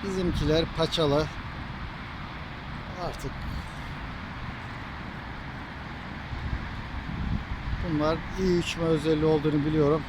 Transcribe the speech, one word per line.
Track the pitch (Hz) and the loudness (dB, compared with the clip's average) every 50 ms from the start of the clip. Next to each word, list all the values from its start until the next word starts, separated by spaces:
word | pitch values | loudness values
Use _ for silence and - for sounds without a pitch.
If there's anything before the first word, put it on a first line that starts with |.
| - | -4
Bizimkiler | 196 190 185 185 175 156 - 147 147 156 160 165 160 - - | -2 -2 0 0 2 2 2 4 4 4 4 4 2 0 0
paçalı. | 160 151 - - 160 147 139 147 156 151 - - - - - - - - - - - - - - - - - - - - - - - - - - - - - - - - - 180 175 160 | 0 0 2 2 4 4 4 4 2 0 -2 -8 -8 -8 -8 -8 -8 -8 -8 -8 -8 -8 -8 -8 -10 -10 -10 -10 -10 -10 -10 -10 -10 -10 -10 -10 -10 -8 -8 -8 -8 -8 -8 -6 -4 -4
Artık | 135 - - 135 - - - - - - - - - - - - - - - - - - - - - - - - - - - - - - - - - - - - - - - - - - - - - - - - - - - - - - - - - - - - - - - - - - - - - - - - - - - - - - - - - - - - - - - - - - - 175 | -4 -4 -6 -6 -6 -6 -6 -4 -4 -4 -6 -6 -10 -10 -8 -8 -8 -8 -8 -8 -8 -8 -8 -10 -8 -8 -8 -8 -8 -8 -10 -10 -10 -10 -10 -10 -10 -10 -10 -10 -10 -10 -10 -10 -10 -10 -10 -10 -10 -10 -10 -10 -10 -10 -10 -10 -10 -10 -10 -10 -10 -8 -8 -6 -6 -4 -2 -2 -2 -2 -2 -4 -6 -6 -6 -4 -4 -4 -4 -4 -2 -2 0 2 2 0 0 -2 -4 -4 0 0 0 0 2 2
bunlar | 160 147 147 156 160 160 - - - - | 2 4 4 4 4 2 0 -4 -2 2
iyi | 190 185 180 175 | 4 6 6 6
uçma | 165 - - 170 170 | 4 2 0 0 4
özelliği | 165 165 156 143 160 160 151 156 | 4 4 4 6 4 4 6 6
olduğunu | 156 156 151 143 156 147 151 139 | 6 6 6 6 4 4 4 4
biliyorum. | 156 156 156 151 143 151 160 160 | 4 6 6 6 6 6 4 2